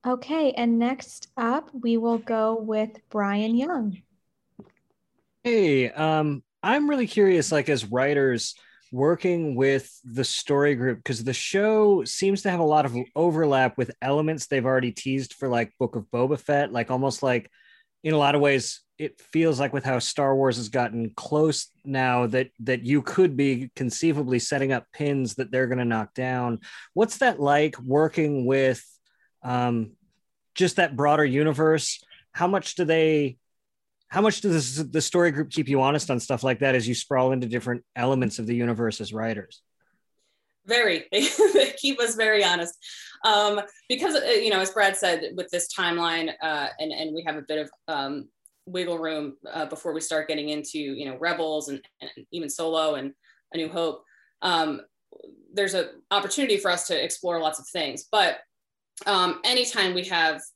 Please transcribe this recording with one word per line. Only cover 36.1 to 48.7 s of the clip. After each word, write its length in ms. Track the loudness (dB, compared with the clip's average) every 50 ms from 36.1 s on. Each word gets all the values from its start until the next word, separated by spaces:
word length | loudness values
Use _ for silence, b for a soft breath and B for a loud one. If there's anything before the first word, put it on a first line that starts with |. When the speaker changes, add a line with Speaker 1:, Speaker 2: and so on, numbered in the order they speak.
Speaker 2:
on 100 | -4 -4
stuff 220 | -2 -4 -4 -2
like 180 | 0 -2 0 2
that 140 | 2 2 2
as 120 | 2 0
you 80 | 0 -4
sprawl 380 | -4 -4 _ 0 2 2 2
into 140 | 2 0 -2
different 380 | -4 -4 -4 -4 -4 -6 -6 _ _ _
elements 420 | -2 0 0 2 2 0 -2 -2 -4
of 80 | -4
the 80 | -2 -2
universe 460 | -2 0 -2 0 0 -2 -4 -4 -6
as 120 | -10 -8
writers? 500 | -6 -6 -4 -4 -6 -6 -10 _ -20 -20 _ _ _ _ _ _ _ _ _ _ _ _ _ _ _ _ _ _ _ _ _
Speaker 3:
Very. 380 | 0 2 2 4 2 0 -2 -4 -2
<laughs> 40 |
They, 140 | 0 0 0 0 4 4 4 6 8
they 180 | 6 4 4 0
keep 240 | -4 -4 -2 0 0
us 140 | -2 -2 0
very 300 | 0 2 2 4 4 4
honest. 300 | 2 2 0 -2 -6 -10 _ B B B B B B B B 2
Um, 360 | 2 4 4 4 2 0 -2 -6 B B B B _
because, 260 | -4 -2 0 0 0
uh, 140 | 0 2 2
you 220 | 2 2 2 2
know, 100 | 2 0
as 100 | 0 -2
Brad 260 | 0 2 2 2 2
said, 340 | 0 0 0 0 0 -4 -8 -8
with 140 | -10 -8 -6
this 180 | -6 -6 -6 -6
timeline, 580 | -4 -2 -2 0 0 0 0 -2 -2 -2 -4 -6 -6 -6
uh, 260 | -4 -4 -2 -2 -4 -6 -6 -8
and, 140 | -8 -8
and 220 | -6 -8 -8 -8 -8
we 100 | -6 -6
have 120 | -6 -8
a 60 | -8
bit 160 | -6 -6 -4 -4
of, 120 | -4 -8 _ _ _ -8
um, 400 | -6 -6 -4 -6 -8 -10 -12 -16 _ _ _ _ _ _ _
wiggle 320 | -10